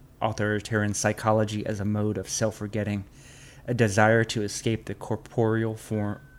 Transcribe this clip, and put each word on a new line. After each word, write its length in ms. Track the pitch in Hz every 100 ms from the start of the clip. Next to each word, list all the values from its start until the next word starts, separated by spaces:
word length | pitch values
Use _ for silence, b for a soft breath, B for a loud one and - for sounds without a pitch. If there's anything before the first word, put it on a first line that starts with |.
| - -
authoritarian 720 | 110 104 107 107 - 110 104
psychology 720 | 101 107 107 110 110 107 107 -
as 140 | 104
a 60 | 101
mode 320 | 104 107 98
of 120 | 95
self-forgetting, 760 | - 110 - 104 110 104 104 98 B B B B B B
a 40 |
desire 500 | 120 113 98 110 113
to 180 | 110 113
escape 440 | 104 - 117 110 -
the 100 | 101
corporeal 800 | - 110 - - 113 113 113 110
form, 440 | - 107 104 104 -